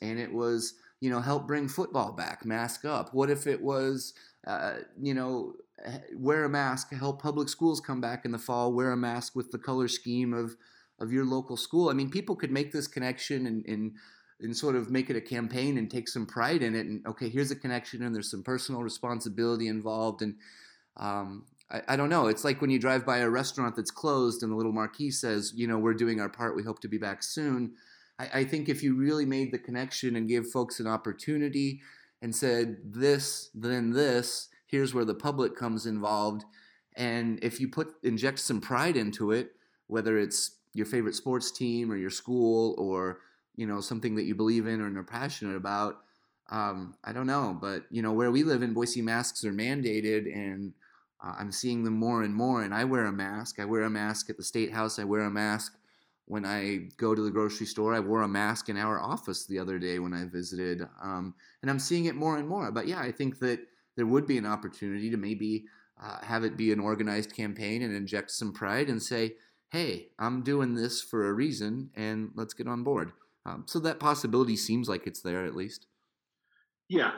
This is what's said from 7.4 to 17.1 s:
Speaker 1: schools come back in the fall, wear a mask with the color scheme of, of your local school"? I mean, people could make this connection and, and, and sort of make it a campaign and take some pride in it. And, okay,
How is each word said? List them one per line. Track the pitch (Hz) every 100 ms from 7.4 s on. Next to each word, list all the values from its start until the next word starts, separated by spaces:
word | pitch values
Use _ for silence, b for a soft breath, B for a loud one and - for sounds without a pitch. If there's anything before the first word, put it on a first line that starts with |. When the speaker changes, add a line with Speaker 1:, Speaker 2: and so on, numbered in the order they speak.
| 143
Speaker 1:
schools | - 165 143
come | 143 127
back | 120 120 120
in |
the | 117
fall, | - 120 120
wear | 123 127
a | 123
mask | 120 120 - 131
with | 123
the | 120
color | - 131 120
scheme | - 120 120 123
of, | 117 117 117 b b b _
of | 113
your | 131 131
local | 131 127 120
school"? | - 165 165
I |
mean, | 135 135
people | 185 208 180
could | 135
make | 135 143
this | 151 143
connection | 135 127 127 - 139 123
and, | 110 -
and, | 107 107 107 B B B B
and | 117 117
sort | 151 127
of | 110
make | 131 131
it | 117
a |
campaign | - 123 113 127 139 135
and | 107
take | 127 113
some | 127 104
pride | 117 123 165
in | 117 113
it. | -
And, | 107
okay, | -